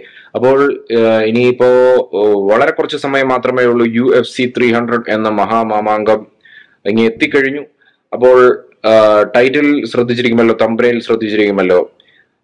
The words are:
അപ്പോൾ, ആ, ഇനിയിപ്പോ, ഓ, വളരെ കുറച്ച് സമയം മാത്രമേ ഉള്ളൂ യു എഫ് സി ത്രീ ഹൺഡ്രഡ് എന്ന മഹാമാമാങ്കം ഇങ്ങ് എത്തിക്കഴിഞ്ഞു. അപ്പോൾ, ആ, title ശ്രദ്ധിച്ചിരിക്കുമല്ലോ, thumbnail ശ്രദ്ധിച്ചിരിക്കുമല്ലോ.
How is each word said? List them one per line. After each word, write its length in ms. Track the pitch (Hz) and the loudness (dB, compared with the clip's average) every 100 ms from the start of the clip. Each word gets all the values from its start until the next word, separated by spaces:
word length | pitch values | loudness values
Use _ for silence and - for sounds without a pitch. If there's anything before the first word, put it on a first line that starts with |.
| - - - 113 | -6 -20 -12 -2
അപ്പോൾ, 480 | 127 135 143 - - 117 | 0 2 0 -4 -4 0
ആ, 240 | 113 110 | 2 0
ഇനിയിപ്പോ, 440 | 110 117 123 123 127 127 127 127 - | 0 0 0 2 2 4 4 2 0
ഓ, 340 | 98 107 101 98 | -2 0 0 0
വളരെ 240 | 113 147 | 0 0
കുറച്ച് 260 | 160 156 147 | -2 -6 -6
സമയം 300 | 139 135 135 | -4 -2 -2
മാത്രമേ 360 | 127 127 127 | -2 -2 0
ഉള്ളൂ 240 | 123 120 117 | 0 0 0
യു 280 | 113 127 123 | 0 0 0
എഫ് 140 | 117 | -2
സി 240 | - 123 120 | -4 -4 -2
ത്രീ 160 | 120 | 0
ഹൺഡ്രഡ് 300 | 117 117 117 117 | 0 -2 -6 -4
എന്ന 200 | 107 110 | -4 -2
മഹാമാമാങ്കം 1000 | 104 98 113 110 107 107 107 107 107 - _ _ - _ _ - | -2 -2 -2 -2 -2 -2 -2 0 -2 -4 _ _ -20 _ _ -4
ഇങ്ങ് 200 | 113 113 | 0 0
എത്തിക്കഴിഞ്ഞു. 600 | 113 151 143 135 143 - _ _ _ - | -2 -2 -2 -2 -6 -12 _ _ _ -12
അപ്പോൾ, 520 | 113 127 127 127 - - _ 110 | 0 4 6 4 2 -6 _ 2
ആ, 380 | 110 107 104 101 120 | 4 4 2 2 2
title 500 | 131 147 147 147 113 | 0 0 0 -2 -4
ശ്രദ്ധിച്ചിരിക്കുമല്ലോ, 720 | - 120 120 120 117 113 110 | -4 -4 -2 -2 0 0 0
thumbnail 380 | 113 113 120 117 | -2 0 -2 -2
ശ്രദ്ധിച്ചിരിക്കുമല്ലോ. 920 | - 110 107 104 104 98 92 90 - _ _ _ _ _ | -4 -4 -2 -2 -2 0 0 0 0 _ _ _ _ _